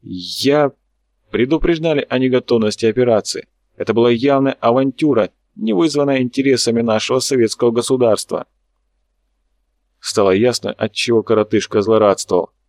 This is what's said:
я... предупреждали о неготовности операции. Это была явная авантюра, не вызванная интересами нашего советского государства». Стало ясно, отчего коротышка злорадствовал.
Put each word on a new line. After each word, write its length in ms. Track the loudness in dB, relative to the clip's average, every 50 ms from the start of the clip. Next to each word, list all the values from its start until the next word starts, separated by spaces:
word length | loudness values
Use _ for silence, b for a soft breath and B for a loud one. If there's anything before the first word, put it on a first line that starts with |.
я... 680 | -18 -14 -14 -14 -12 -12 -10 -4 0 0 2 2 2 0 -2 _ _ _ _ _ _ _ _ _ _ _
предупреждали 760 | -2 -2 0 0 0 0 2 0 0 0 0 0 0 0 -2 -2
о 100 | -2 0
неготовности 640 | 0 2 0 0 0 2 0 0 0 0 -2 -2 -2
операции. 600 | 0 0 2 2 2 2 0 0 -4 -8 -10 -12 _ _ _ _ _ _
Это 180 | -8 -6 -2 0
была 180 | 2 2 2
явная 420 | 2 2 0 0 0 2 0 -2 -2
авантюра, 800 | -2 0 0 2 2 0 -2 -2 -2 0 0 2 2 0 -2 _ _ _ _ _
не 180 | -8 -4 -2 0
вызванная 480 | 2 0 0 0 0 0 0 0 0
интересами 600 | -2 -2 -2 -2 0 2 2 0 0 0 0 0
нашего 380 | 0 0 0 -2 -2 -2 -2 -2
советского 520 | -2 0 0 0 0 0 0 0 0 0
государства». 760 | 0 0 -2 0 0 2 2 2 2 0 -2 -6 -8 -10 -10 _ _ _ _ _ _ _ _ _ _ _ _ _ _ _ _ _ _ _ _ _ _ _ _ _ _ _ _ _ _ _
Стало 320 | -12 -6 -2 0 2 2
ясно, 400 | 2 2 2 0 0 -2 -6 -10
отчего 520 | -8 -6 -6 -6 -6 -4 -2 0 0 0 0
коротышка 580 | 0 0 0 0 0 0 -2 -2 -2 -2 -2
злорадствовал. 720 | 0 2 2 2 4 2 2 0 -2 -2 -2 -2 -2 -2 _ _ _